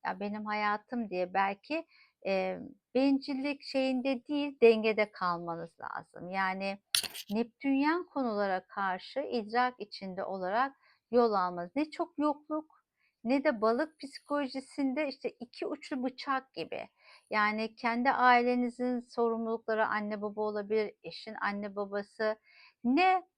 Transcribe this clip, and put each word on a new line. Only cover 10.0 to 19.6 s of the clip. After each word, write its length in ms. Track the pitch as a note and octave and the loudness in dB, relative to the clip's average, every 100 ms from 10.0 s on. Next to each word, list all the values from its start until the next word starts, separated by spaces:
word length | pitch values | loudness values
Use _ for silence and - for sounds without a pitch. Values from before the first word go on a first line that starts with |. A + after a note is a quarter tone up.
| F#3+ F3+ | -10 -8
olarak 520 | - F#3+ F#3 G#3+ C#4 C4+ _ _ _ | -6 -4 -2 0 -2 -4 _ _ _
yol 220 | A#3 A#3 | 4 4
almanız. 380 | G3+ F3+ F3 F3 C4+ | 4 0 -2 -6 -4
Ne 140 | D4+ | -4
çok 280 | - E4+ - | -4 -6 0
yokluk 680 | D4 D4 _ D#4 D#4 _ _ _ _ _ | 0 0 _ -6 -6 _ _ _ _ _
ne 200 | A3+ C#4 | 0 2
de 160 | D4+ A3+ | 2 2
balık 400 | A3 A#3 D#4 _ | 2 2 -2 _
psikolojisinde 1080 | C#4 - - D4 C4+ C4+ C4+ - C#4 C4 D4+ | -16 -16 -4 -2 -2 -6 -10 -2 -2 0 -4
işte 220 | - A#3+ | -4 -8
iki 360 | - A#3 - - | -8 -16 -8 -6
uçlu 360 | D4+ - C4+ | -6 -6 -4
bıçak 520 | B3+ B3+ - C4+ C4 | -4 -6 -4 -4 -4
gibi. 340 | - E3 - - _ _ - _ | -10 -8 -8 -10 _ _ -20 _
Yani 440 | G#3+ G#3 G#3+ A3 A3 | 0 2 0 -4 -2
kendi 340 | A#3+ A#3 B3+ | -2 2 2
ailenizin 880 | - B3 B3 A#3+ B3 A#3+ A#3+ B3 B3 | 4 6 8 6 2 0 -2 -2 -2
sorumlulukları, 840 | A#3+ - A#3 A3+ A3+ A3+ | -4 0 0 2 -2 -4